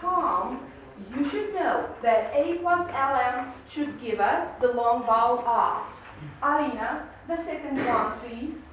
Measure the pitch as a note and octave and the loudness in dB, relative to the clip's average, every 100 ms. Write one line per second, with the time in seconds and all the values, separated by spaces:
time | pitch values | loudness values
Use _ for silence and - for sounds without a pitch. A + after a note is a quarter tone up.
0 | E4+ F4+ D#4+ - A#3 B3+ - - - - | 2 2 2 0 -2 -6 -10 -18 -20 -16
1 | G3+ B3+ C#4+ G#4 G#4 G4 - - - - | -10 -2 -2 0 -4 0 0 0 -2 -2
2 | A#3 A3 - C#4+ E4 E4+ F4 F4 - C4 | 4 4 4 0 0 0 2 2 2 0
3 | C4+ C4+ B3 B3 C4+ - - D#4 C#4+ A3+ | 2 2 2 0 -6 -12 -12 -6 -4 -4
4 | A#3 G#3 G#3 E4+ E4+ - B3 A#3+ A#3 A#3 | -6 0 2 2 -2 0 2 4 2 2
5 | A#3 A3+ A#3+ B3 A#3+ A#3 - - - - | 4 4 6 4 2 2 2 0 -6 -12
6 | - - D3+ - D4 D4+ C#4 A#3 A3 D4+ | -18 -14 -14 -2 0 2 0 -2 -4 -4
7 | - - - E4+ E4 D4+ D4+ C4+ - F4 | -8 -16 -6 -6 -4 -6 -4 -2 2 2
8 | - - A#3+ A3+ D4+ D#4+ - | 0 -4 -10 -8 -8 -10 -16